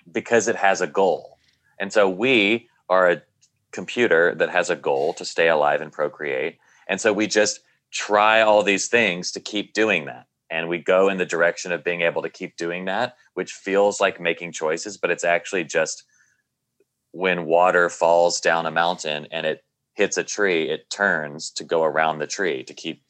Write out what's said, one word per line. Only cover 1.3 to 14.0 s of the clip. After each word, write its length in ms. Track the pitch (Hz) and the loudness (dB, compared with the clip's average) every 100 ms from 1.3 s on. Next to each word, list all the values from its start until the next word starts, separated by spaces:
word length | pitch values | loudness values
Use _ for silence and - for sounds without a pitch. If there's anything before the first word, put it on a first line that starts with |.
| _ _ _ _ - | _ _ _ _ -10
And 120 | 98 | -2
so 160 | 107 98 | 2 2
we 580 | 92 123 123 101 117 - _ - | 2 2 2 2 0 -4 _ 0
are 200 | 92 90 | 4 4
a 120 | 85 - _ _ _ _ | 2 -4 _ _ _ _
computer 640 | - 92 - 113 82 85 | -14 -8 0 2 4 4
that 140 | - 82 | 2 0
has 220 | 90 85 | 0 0
a 60 | 85 | -2
goal 360 | - 69 76 | -2 -2 -2
to 120 | - 90 | -6 -6
stay 220 | - 82 | 0 2
alive 340 | 80 73 73 | 4 2 0
and 100 | 76 | -4
procreate. 640 | - 73 - 76 65 78 - _ _ - | -6 -6 -6 -6 -4 -6 -8 _ _ -8
And 100 | 95 | -2
so 140 | 113 | 0
we 140 | 101 104 | 0 0
just 340 | 107 107 - _ _ _ | 0 0 -2 _ _ _
try 500 | - - 104 107 110 | -10 0 4 6 6
all 220 | 110 104 | 6 4
these 260 | 98 98 - | 4 0 0
things 420 | 120 107 87 90 | 2 2 0 -6
to 80 | - | -10
keep 340 | - 104 92 | -8 -8 -4
doing 320 | - 110 92 71 | 0 0 0 -2
that. 200 | 64 - _ - | -12 -20 _ -10
And 200 | 82 82 | -6 -4
we 80 | 85 | -4
go 320 | 78 92 98 | 2 4 4
in 80 | 95 | 2
the 80 | 87 | -2
direction 440 | 82 85 - 92 | 0 0 0 -4
of 140 | 85 | -6
being 160 | 76 87 | -4 -2
able 220 | 85 80 | -2 -2
to 80 | 80 | -6
keep 260 | - 90 - | -8 -14 -8
doing 300 | 85 87 92 | -6 -6 -6
that, 280 | 98 123 - _ | -4 -6 -8 _
which 180 | - 117 | -10 -10
feels 480 | - - 98 101 98 | -10 -2 2 2 2